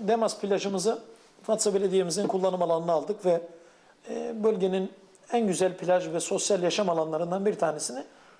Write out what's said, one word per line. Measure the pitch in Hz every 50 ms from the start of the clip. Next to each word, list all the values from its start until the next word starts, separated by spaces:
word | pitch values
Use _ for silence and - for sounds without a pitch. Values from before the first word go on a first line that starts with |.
Demas | 220 190 226 226 220 202 - -
plajımızı | - 196 196 180 - 202 196 185 170 220 226 - - - - - - - _ -
Fatsa | - - 220 214 - 214 190
Belediye'mizin | 196 202 190 180 190 180 170 160 190 202
kullanım | - - 190 185 190 180 180
alanına | 175 165 165 165 165 175
aldık | 170 151 143 - 202 - -
ve, | 185 170 - - - - - - - - _ _ _ - _ - -
e, | 226 233 233 240 233 220 208
bölgenin | 220 208 185 185 185 185 190 190 - - - - - - - - -
en | - 240 226
güzel | 196 175 151 185 185 175
plaj | - 175 170 180 180 165 160
ve | 160 165
sosyal | 160 - 196 175 - - 208 185
yaşam | 175 170 160 - 208 185
alanlarından | 165 165 156 160 160 156 175 170 180 196 196
bir | 208 -
tanesini | - 175 156 151 151 - - 240 269 302 - - - - - -